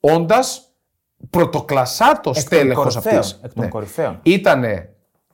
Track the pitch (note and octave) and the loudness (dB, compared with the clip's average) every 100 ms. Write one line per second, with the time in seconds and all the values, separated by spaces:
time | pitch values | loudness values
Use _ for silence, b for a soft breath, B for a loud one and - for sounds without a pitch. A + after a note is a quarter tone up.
0 | C#3+ E3 E3 A3+ C4 - _ _ _ _ | 4 2 4 2 0 -6 _ _ _ _
1 | _ _ - E3+ E3+ D#3 - C#3 B2+ - | _ _ -8 0 0 0 -2 -2 -2 2
2 | A#3 D4+ - C3 - E3 C#3 B2+ C3+ A2+ | 2 2 -2 -4 0 2 2 2 -2 -2
3 | G#3+ G3+ G2+ - B2 - G#2+ A2+ G#2 - | 0 0 -2 -8 -16 -8 -6 -6 -10 -6
4 | C3+ F#2 - F#3+ G3 C#3+ A#2+ G2 - _ | -6 -2 2 2 4 2 0 -4 -8 _
5 | _ _ _ | _ _ _